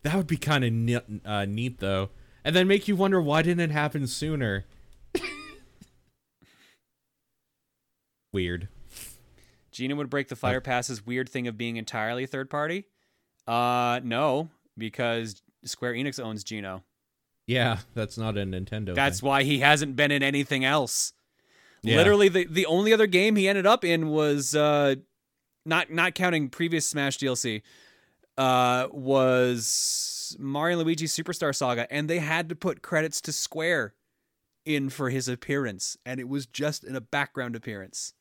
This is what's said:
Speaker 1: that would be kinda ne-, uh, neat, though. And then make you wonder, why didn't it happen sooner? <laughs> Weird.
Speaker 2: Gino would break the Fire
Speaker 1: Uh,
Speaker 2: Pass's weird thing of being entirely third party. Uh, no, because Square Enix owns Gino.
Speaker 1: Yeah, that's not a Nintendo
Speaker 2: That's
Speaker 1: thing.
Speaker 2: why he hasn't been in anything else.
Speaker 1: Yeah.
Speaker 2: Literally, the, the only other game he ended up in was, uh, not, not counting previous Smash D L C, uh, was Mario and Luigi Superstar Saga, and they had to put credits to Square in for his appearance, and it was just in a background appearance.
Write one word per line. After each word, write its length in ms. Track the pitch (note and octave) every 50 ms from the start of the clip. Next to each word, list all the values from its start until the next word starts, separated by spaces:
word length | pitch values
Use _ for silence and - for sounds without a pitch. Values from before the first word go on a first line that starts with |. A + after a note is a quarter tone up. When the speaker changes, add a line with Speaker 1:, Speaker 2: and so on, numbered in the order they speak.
Speaker 1:
that 140 | - D3 E3
would 100 | G3 F3+
be 120 | D3 E3
kinda 340 | D#3 - D3+ D3+ C#3 B2+ A#2
ne-, 500 | A2+ A2+ A2+ A#2 A#2+ A#2+ - - G#2 G2+ -
uh, 220 | G#2 G#2+ G2+ G2+
neat, 320 | G2 G2+ A2 A#2+ B2+ -
though. 320 | - G2+ G2 G2 F#2+ F#2+ G2 - - - - - _ -
And 120 | D3+ E3
then 120 | F3+ F#3
make 200 | F#3+ G3 G3+ G3+
you 80 | G#3 G3+
wonder, 260 | F3 G3 G3 G3 F#3
why 220 | E3 C#3+ D3 D#3+ D#3+
didn't 160 | E3+ F3 E3+
it 100 | E3+ D#3+
happen 380 | D3+ D3+ D3 D3 - D3+ C3+
sooner? 580 | A#2+ - - D3 D#3 D#3 C#3+ B2+ A2 G2 G2 - - - - - - - - - - -
<laughs> 80 | - - - C6+ C6+ C6+ C6+ C6+ - - _ _ _ - _ _ _ _ _ _ _ _ _ _ _ _ _ _ _ _ _ _ _ _ _ _ _ _ _ _ _ _ _ _ _ _ _ _ _ _ _ _ _ _ _ _ _ _ _ _ _ _ _ -
Weird. 360 | G2 F2+ F2 F2 E2+ F2+ - - - - - - - - - - - _ _ _ _ _ _ _ _ _ _
Speaker 2:
Gino 240 | - - B2 C3 C#3+
would 120 | D3 D3 B2
break 200 | C#3+ C#3+ C3+ -
the 60 | C3
Fire 220 | - - B2+ B2+
Speaker 1:
Uh, 40 | C3
Speaker 2:
Pass's 440 | - C#3 B2 B2 A#2+ - B2+ A2 G2+
weird 240 | A#2 B2 B2+ C3 B2+
thing 180 | - C3+ B2
of 120 | A#2+ A2+ G#2
being 180 | A#2 A#2 A#2
entirely 480 | A2+ A2 - - A#2 G#2+ A2+ A#2+ B2+ C3
third 240 | C3+ - C3+ C3+ C3
party. 360 | - D3 D3+ D#3+ E3+ G3 G3 _ _ _ _ _ _ _ _ _ _ _ _
Uh, 540 | - A#2 A#2+ A#2+ B2 B2 B2 A#2+ A#2+ A#2+ B2 -
no, 460 | A#2+ A#2 B2 D3+ D3+ B2+ C#3+ E3 D#3+ _ _ _ _ _ -
because 640 | A2 A2 - - B2 A#2+ A#2 A#2 A2+ A2 G2+ - _ _ _ _ -
Square 300 | - - _ C3 B2 A#2+
Enix 260 | A#2+ C3+ C#3+ C3+ -
owns 240 | A#2+ A2+ A2 G#2+ G2
Gino. 400 | - A2 G#2+ G2+ F#2+ F#2 F#2+ - _ _ _ _ _ _ _ _ _ _ _ _
Speaker 1:
Yeah, 320 | - A#2+ B2+ A#2+ A#2+ A2+ F2+ - - -
that's 240 | A#2+ G#2+ G#2+ -
not 180 | - A2 A2 G#2
a 60 | G2+ G2
Nintendo 500 | F#2+ F#2 F#2 F#2+ - A2 G#2+ G#2+ F#2+ F2
Speaker 2:
That's 240 | - C#3 C#3+ F2+ F#2+
Speaker 1:
thing. 80 | A#2 C3+
Speaker 2:
why 140 | C#3 C#3 C3+
he 160 | C#3 D3 C3
hasn't 360 | C3+ C#3+ D3+ D3 D#3 C#3+ C3
been 140 | C3 D3 C#3+
in 140 | C#3+ C#3 C#3
anything 420 | C#3 C#3 C#3 C#3 - C#3+ C3 C3
else. 480 | C3+ C#3+ D#3 C3 A#2 - - - - _ _ _ _ _ _ _ _ _ _ _ _ _ _ -
Speaker 1:
Yeah. 140 | A2 A2+
Speaker 2:
Literally, 320 | A2+ - G3+ G#3 G3+ G3+ G3
the, 160 | E3+ F#3+ F3
the 200 | E3 D#3 F3+ F#3
only 280 | D3+ E3 F3+ G#3 G#3+ A3
other 120 | G#3+ G#3+
game 300 | G3+ F3 F3+ G3 A3 A3
he 120 | G#3 F#3+
ended 200 | F#3+ G3+ G3 F3+
up 180 | G3 A#3 C4 -
in 240 | E3+ E3+ E3 D#3+ D#3
was, 460 | D3+ D#3 D3+ D3 D3 C#3+ C#3 - D3
uh, 400 | D3+ D3 D3+ D3 D3 C#3+ C#3 C3+ C3+ - _ _ _ _ _ _ _ _ _ _ _ _
not, 240 | D#3+ D#3+ F3 E3+ -
not 240 | D#3 E3+ F3 F3+ -
counting 340 | - F#3 F3+ E3+ D#3+ D3 B2+
previous 380 | - - E3+ E3+ E3 D#3+ C#3+
Smash 300 | - - D3 C#3 C#3 C3
D 100 | - C#3
L 80 | C3 B2+
C, 260 | A#2+ - A#2+ G#2+ G#2+ _ _ - - - - _ _ _ _ _ _ _ _ _ -
uh, 480 | C3+ C3 B2+ B2+ B2+ B2 B2 B2 B2+ -
was 1500 | - C#3+ C3 C3 C3+ C3+ C3 C3 B2+ B2+ B2+ B2 B2 A#2 A2+ - - - - - - - - - - - - - - -
Mario 380 | C#3 C#3 C#3 C#3+ D#3 E3+ F3
and 80 | E3+ D#3+
Luigi 220 | E3 D#3+ D3+ E3
Superstar 480 | D3+ - - D#3 - E3 - - C#3+ C3+
Saga, 360 | - C#3+ B2 A#2+ A#2+ A#2 -
and 160 | - D3 D3+
they 120 | D3+ E3 F3
had 300 | D#3 D3 D#3+ E3 E3+ D#3+
to 60 | E3+
put 280 | D#3 - F#3 F3+ - -
credits 360 | - F3+ D#3 D#3 D#3+ - -
to 100 | - D#3
Square 640 | D3 - - - - D#3+ D#3+ E3+ F3 D3 A2+ G2+ _ _ _ _ _ _ _ _ _ _ _ _ _ _ _
in 280 | D#3 D3+ C#3+ C#3 C3+
for 180 | C3 - C#3 B2+
his 180 | B2+ C3+ B2
appearance, 720 | B2 B2 A#2+ - - C#3+ C#3+ C3+ A#2 G2 F#2+ - - - _ _
and 140 | B2 B2+ B2+
it 100 | B2 B2
was 160 | C#3 C#3+ C3
just 380 | _ - - C#3+ D3+ D3 - -
in 120 | - C3
a 60 | C3
background 540 | A2+ _ - C#3+ C#3 - _ C#3 B2+ A#2+ A#2
appearance. 580 | A#2 - B2 G#2+ G2 F#2+ F#2+ - - - - _ _